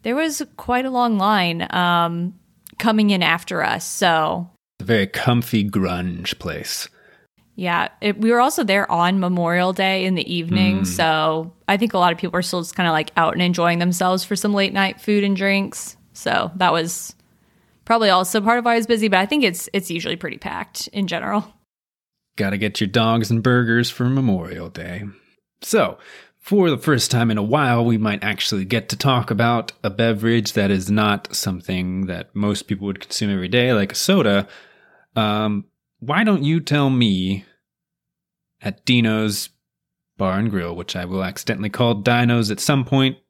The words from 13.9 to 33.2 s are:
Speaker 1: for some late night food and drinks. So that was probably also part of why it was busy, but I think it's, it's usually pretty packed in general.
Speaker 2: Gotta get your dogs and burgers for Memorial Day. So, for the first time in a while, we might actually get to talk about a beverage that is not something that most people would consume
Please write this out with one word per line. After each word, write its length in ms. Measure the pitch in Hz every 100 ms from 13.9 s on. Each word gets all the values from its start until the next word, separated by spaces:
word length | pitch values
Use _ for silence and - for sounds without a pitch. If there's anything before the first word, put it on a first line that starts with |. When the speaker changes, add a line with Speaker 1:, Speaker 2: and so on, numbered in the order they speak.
| 175 185 185
Speaker 1:
for 100 | -
some 180 | 202 208
late 200 | 202 196
night 280 | 196 190 185
food 220 | - 208
and 140 | 202 190
drinks. 600 | 196 196 196 - - - _
So 360 | - - - 170 185
that 160 | 180
was 420 | 160 165 - - - _ _ _ _ _ _
probably 260 | - 233 214
also 300 | 185 180 226
part 180 | 208 240
of 60 |
why 100 | 240
it 40 | 233
was 100 | 220
busy, 180 | 233 214
but 140 | 185
I 60 | 202
think 180 | 302
it's, 240 | 226 175 -
it's 160 | 196 180
usually 280 | 165 165 -
pretty 200 | 151 -
packed 520 | - 87 - - -
in 180 | 202 190
general. 400 | 170 202 208 208 _ _ _ _ _ _ _ _ -
Speaker 2:
Gotta 220 | 101 101
get 220 | 104 -
your 80 | 101
dogs 420 | 117 113 117 107
and 100 | 117
burgers 480 | 117 123 117 117 120
for 180 | - 123
Memorial 600 | 135 127 95 82 - 87
Day. 360 | - 92 90 101 - _ _ _ _
So, 340 | - 214 101 - - - - _
for 300 | - 202 175
the 60 | 127
first 360 | - 131 -
time 180 | 120 117
in 80 | 107
a 40 |
while, 420 | 104 143 135 120
we 140 | 120 113
might 260 | 107 104
actually 400 | 104 98 - 104
get 240 | 95 113 -
to 80 | -
talk 340 | 139 123 -
about 400 | 104 117 117 110 -
a 60 | 107
beverage 640 | 98 117 104 113 117 101
that 180 | - 98
is 180 | 98 92
not 420 | 104 107 101 - -
something 680 | - 90 - 92 90 92 92
that 280 | 87 -
most 280 | 101 104 98 -
people 220 | 98 101
would 100 | 95
consume 320 | - -